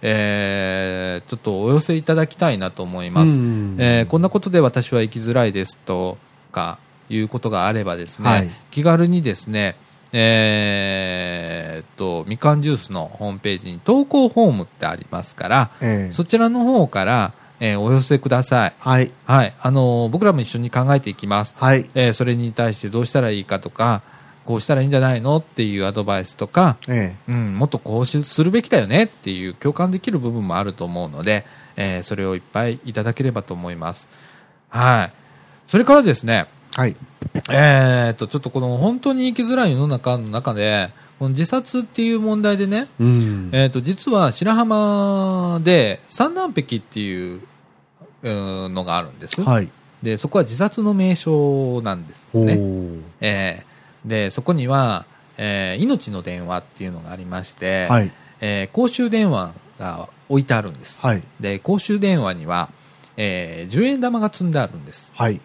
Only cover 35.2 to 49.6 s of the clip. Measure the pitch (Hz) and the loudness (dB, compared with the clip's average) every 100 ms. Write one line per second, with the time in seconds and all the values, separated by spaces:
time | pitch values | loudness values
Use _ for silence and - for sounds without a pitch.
35.2 | _ - _ - - 196 247 285 233 123 | _ -20 _ -20 0 2 8 8 6 2
36.2 | 113 113 85 - _ - 127 - - _ | 2 0 0 -8 _ -2 -2 -2 -14 _
37.2 | - - - 131 147 139 131 123 120 110 | -8 -6 0 4 6 6 6 4 2 -2
38.2 | 107 147 131 139 127 123 175 247 277 262 | -4 -4 -4 -4 -2 0 0 0 -2 0
39.2 | 254 233 233 254 226 131 147 131 127 123 | -2 -2 -2 2 2 2 0 0 -2 -2
40.2 | 110 107 123 107 104 104 92 - - _ | -2 -4 -4 0 2 2 0 -6 -20 _
41.2 | 135 135 165 254 254 254 233 - 233 226 | -4 0 0 0 -2 -6 -6 -2 0 0
42.2 | 214 214 208 202 196 208 277 - 120 123 | 0 0 2 0 0 -2 -4 0 4 4
43.2 | 113 101 92 131 135 127 123 190 - 220 | 2 -2 -2 2 2 2 -4 -4 0 2
44.2 | 160 117 185 226 233 214 208 202 202 196 | 2 2 0 2 2 2 2 0 0 0
45.2 | 190 185 175 170 160 180 110 - - - | 0 -2 -2 0 4 6 4 -2 -10 -2
46.2 | 269 349 370 190 131 117 - - 101 90 | -2 0 -4 -4 -4 -6 -6 -8 -6 -6
47.2 | 90 90 - _ _ _ _ _ - _ | -8 -12 -18 _ _ _ _ _ -20 _
48.2 | 120 104 98 95 95 92 90 85 82 67 | -6 -4 -4 -6 -6 -6 -2 -2 -4 -12
49.2 | - - 190 120 | -8 -2 2 2